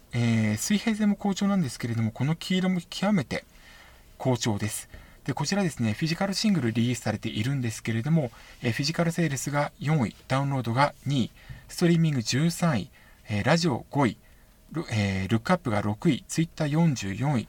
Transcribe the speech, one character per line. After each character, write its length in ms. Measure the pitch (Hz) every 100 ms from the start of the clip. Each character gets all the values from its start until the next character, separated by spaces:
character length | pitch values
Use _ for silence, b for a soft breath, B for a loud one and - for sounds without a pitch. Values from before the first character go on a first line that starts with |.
| -
え 400 | 120 117 113 110
ー、 40 | 107
水 200 | - 208
平 180 | 233 214
線 140 | 214
も 80 | 196
好 180 | 202 190
調 120 | 196
な 100 | 196
ん 40 |
で 60 | 139
す 100 | -
け 120 | 120
れ 60 | 113
ど 80 |
も、 80 | 113
こ 120 | -
の 120 | 135 160
黄 220 | - 185
色 120 | 185
も 100 | 185 -
極 220 | - 196
め 140 | 202 127
て 180 | 185 - B B B B B B -
好 200 | 131 120
調 200 | 123 101
で 120 | 104
す。 180 | - - B B B -
で、 80 |
こ 120 | - 147
ち 100 | 196
ら 80 |
で 60 | 180
す 80 | -
ね、 140 | 113
フ 120 | 107 160
ィ 20 |
ジ 80 | 170
カ 120 | 196
ル 80 | 190
シ 140 | 220
ン 40 |
グ 80 | 180
ル 100 | 117
リ 160 | 117 117
リ 40 |
ー 40 | 120
ス 40 |
さ 120 | 113
れ 60 | 104
て 120 | 113
い 120 | 87
る 120 | 113 143
ん 60 |
で 100 | 117
す 100 | -
け 120 | -
れ 100 | 113
ど 80 | 127
も、 200 | 165 127 B B B
え 80 | 120
ー、 20 |
フ 120 | 110
ィ 20 | 143
ジ 80 |
カ 100 | 165
ル 80 | 170
セ 140 | 165 160
ー 40 |
ル 80 | 135
ス 120 | -
が 220 | 143 147 -
四 260 | 135 156 107
位、 100 | - -
ダ 120 | 131
ウ 60 | 139
ン 60 |
ロ 80 | 135
ー 20 |
ド 120 | 117
が 200 | 120 143 - 135
二 200 | 139 98
位、 60 | - B B B
ス 100 | -
ト 100 | 170
リ 80 | 170
ー 40 |
ミ 120 | 165
ン 20 |
グ 80 | 139
十 300 | 107 123 165
三 300 | 165 175 120
位、 100 | 85 b b b b
え 140 | 104
ー、 20 |
ラ 140 | 120 165
ジ 100 | 170
オ 200 | 117 -
五 160 | 143 127
位、 120 | - b b b b -
ル-、 140 | - -
え 340 | 107 101 95 95
ー、 20 |
ル 120 | 113
ッ 20 |
ク 100 | -
ア 40 | 180
ッ 20 |
プ 140 | 127
が 100 | 104
六 300 | 101 107 175
位、 120 | 120 -
Twitter 400 | - 165 - 151
四 260 | 151 170
十 220 | 127 98 98
四 240 | 135
位、 80 | 127